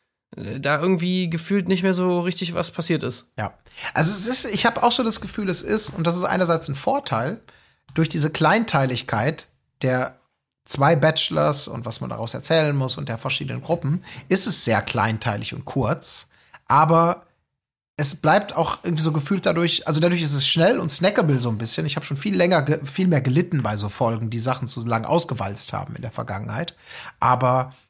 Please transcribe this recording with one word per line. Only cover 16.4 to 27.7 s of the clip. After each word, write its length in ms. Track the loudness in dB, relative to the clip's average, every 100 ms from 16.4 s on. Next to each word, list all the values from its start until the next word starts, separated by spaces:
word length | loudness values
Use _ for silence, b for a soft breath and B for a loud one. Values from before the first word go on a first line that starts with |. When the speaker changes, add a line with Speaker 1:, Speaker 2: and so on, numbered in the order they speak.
| b b 2
Speaker 2:
aber 580 | 4 6 6 4 0 -10 _ _ _ _ _ _ -4
es 180 | -4
bleibt 420 | 0 4 4 2 -2
auch 220 | -2 -2
irgendwie 180 | -2 0
so 100 | 0
gefühlt 320 | 0 0 0
dadurch, 420 | 2 2 2 0 0
also 120 | 2
dadurch 220 | 2 2
ist 100 | 0
es 140 | 0 2
schnell 320 | 4 4 4
und 120 | 0
snackable 480 | 0 2 2 2 2
so 100 | 0
ein 80 | -2
bisschen. 260 | -2 -2
Ich 120 | -2 -4
hab 80 | -6
schon 100 | -4
viel 180 | 0
länger 280 | 2 4 4
ge-, 220 | 2 -2
viel 240 | -2 0 2
mehr 120 | 4
gelitten 420 | 4 2 2 0
bei 140 | 0 -2
so 120 | -4
Folgen, 400 | -2 0 0 -4
die 80 | -2
Sachen 300 | -2 -2 -4
zu 180 | -6 -2
lang 180 | -2
ausgewalzt 720 | 2 0 0 -4 -4 -6 -6
haben 220 | -6 -8 -10
in 40 |
der 80 | -10
Vergangenheit. 600 | -8 -8 -8 -6 -6 -8 B B B B 0
Aber 560 | 2 4 4 2 0